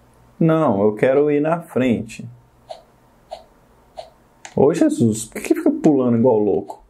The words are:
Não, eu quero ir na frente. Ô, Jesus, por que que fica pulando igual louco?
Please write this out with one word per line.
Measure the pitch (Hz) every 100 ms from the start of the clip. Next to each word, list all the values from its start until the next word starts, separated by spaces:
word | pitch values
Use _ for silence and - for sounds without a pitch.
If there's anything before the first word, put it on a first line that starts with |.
| _ _ _ -
Não, | 165 160 151 98
eu | 107
quero | 107 127 135 151
ir | 147
na | 151 170
frente. | - - 127 110 - - - - _ _ - - - _ _ _ _ - - _ _ _ _ - - _ _ _ - -
Ô, | 139
Jesus, | 170 311 - 117 107 -
por | -
que | -
que | 320
fica | 302
pulando | - 165 139 123 117
igual | 123 107
louco? | 104 82 - - _